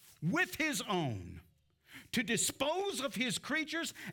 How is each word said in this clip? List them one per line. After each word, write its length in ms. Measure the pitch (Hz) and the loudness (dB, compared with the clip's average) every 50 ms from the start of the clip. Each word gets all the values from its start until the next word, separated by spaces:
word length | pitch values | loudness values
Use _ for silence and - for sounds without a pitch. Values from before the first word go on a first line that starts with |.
| - - - - | -20 -20 -10 -4
with 340 | 147 165 233 330 370 359 - | -2 2 2 2 2 2 2
his 280 | - 311 311 269 185 240 233 | 0 0 2 0 0 0 0
own, 540 | 202 180 160 131 110 95 85 87 87 82 - - _ _ _ _ _ _ _ - - - - - | 2 2 2 2 0 -2 -4 -8 -12 -14 -16 -20 _ _ _ _ _ _ _ -20 -20 -20 -10 -4
to 100 | - 233 | -2 0
dispose 800 | 247 185 233 190 - - - - 269 294 330 370 403 403 339 226 | 0 2 2 2 2 2 0 0 0 2 2 2 0 0 0 -2
of 140 | 262 277 190 | -2 -2 -2
his 240 | 190 254 247 185 - | 0 0 0 0 -2
creatures 560 | - - 277 320 311 311 311 330 330 - - - - 196 | -2 -2 0 0 0 0 -2 -2 -4 -4 -6 -8 -10 -8